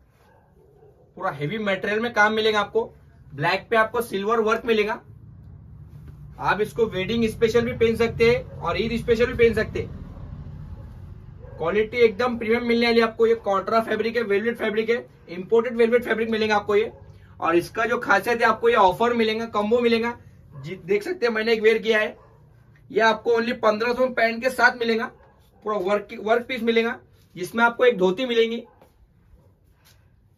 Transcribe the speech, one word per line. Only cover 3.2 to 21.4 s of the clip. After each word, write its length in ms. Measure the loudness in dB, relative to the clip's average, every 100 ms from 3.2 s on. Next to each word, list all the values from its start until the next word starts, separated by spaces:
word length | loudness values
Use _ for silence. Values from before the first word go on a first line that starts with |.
| -16
Black 340 | -6 -2 -2 0
पे 60 | 2
आपको 240 | 2 -2
silver 380 | -4 -4 -2 0
work 200 | 0 0 0
मिलेगा, 340 | 0 0 -4 -12 -20 -20 -20 -20 -20 -20 -20 -20 -20 -20 -20 -18 -6
आप 200 | -2 0
इसको 260 | -2 0 -2
wedding 400 | -2 -2 0 0
स्पेशल 320 | 2 2 2
भी 100 | 0
पहन 220 | 2 2 2
सकते 320 | 0 2 2
हैं 280 | 2 -2 -8
और 220 | -4 -2
ईद 180 | -2 -2
special 260 | 0 2 2
भी 80 | 4
पहन 180 | 4 4
सकते 240 | -2 -4
हैं। 240 | -8 -10 -16 -16 -16 -14 -14 -16 -16 -16 -16 -18 -18 -18 -20 -20 -18 -8
क्वालिटी 380 | -2 0 0 4
एकदम 380 | 4 4 -2 -2
प्रीमियम 260 | 0 0
मिलने 220 | 2 2 4
वाली 140 | 4
है 60 | 2
आपको। 200 | 4 2
ये 80 | 2
कॉन्ट्रा 440 | 0 -2 0 0
फैब्रिक 340 | 0 -2 -2 -2
है, 60 |
वेलवेट 320 | -2 0 -2 -4
फैब्रिक 340 | -4 -2 -2
है, 60 | -2 -6 -18 -16
imported 480 | -14 0 0 2 2
वेलवेट 280 | 2 2
फैब्रिक 260 | 0 -2 -2
मिलेगा 260 | -2 0 0
आपको 200 | 2 0
ये। 160 | 0 -6 -20 -20 -20 -6
और 160 | 0 0
इसका 280 | 0 -2 -2
जो 120 | -2
खासियत 420 | 2 2 2 2
है 60 | 2
आपको 220 | 2 2
ये 60 | 6
offer 380 | 4 4 0
मिलेगा, 320 | 2 0 -2 -4
combo 320 | -2 0 2
मिलेगा। 380 | 2 2 -2 -6 -14 -20 -20 -16
जी, 200 | -14 -10
देख 260 | -2 -2
सकते 240 | -2 -2 -2
हैं 60 |
मैंने 200 | 0